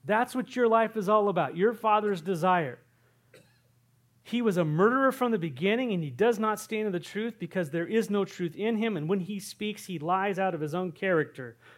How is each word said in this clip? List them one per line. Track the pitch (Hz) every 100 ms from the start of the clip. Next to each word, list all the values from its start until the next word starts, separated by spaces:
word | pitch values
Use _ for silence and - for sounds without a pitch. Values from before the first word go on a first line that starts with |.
That's | 135 214 233
what | 254 226
your | 247 240
life | 226 226 220
is | 185
all | 214 202
about, | 175 143 165
your | 208
father's | 226 220 214 214 190
desire. | 156 180 180 180 147 - _ _ _ _ _ - _ _ _ _ _ _ _ _
"He | - 233
was | 226 180
a |
murderer | 160 151 208 254 269
from | 262 247
the | 220
beginning, | 165 131 185 226 254
and | 185
he | 151
does | 123 226 214
not | 220 208
stand | - 220 214
in |
the | 175
truth | 151 196 233 220
because | 175 190 160
there | 165 170
is | 220 190
no | 202 190
truth | - 175
in | 156 208 220
him. | 226 190
And | 151
when | 202
he | 170 202
speaks, | - - 208 208 -
he | 175
lies | 156 185 202 185
out | 190
of | 170
his | 151
own | 170 185
character, | 156 190 170 147 - 123 113 -